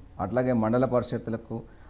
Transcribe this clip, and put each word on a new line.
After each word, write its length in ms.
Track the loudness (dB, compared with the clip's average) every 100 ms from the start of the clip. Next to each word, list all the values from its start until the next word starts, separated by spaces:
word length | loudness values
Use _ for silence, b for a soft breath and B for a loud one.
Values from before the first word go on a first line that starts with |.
| -14 -8
అట్లాగే 340 | -2 0 2
మండల 320 | 2 4 4 4
పరిషత్తులకు, 760 | 2 0 -4 -4 -6 -6 -10 -10 b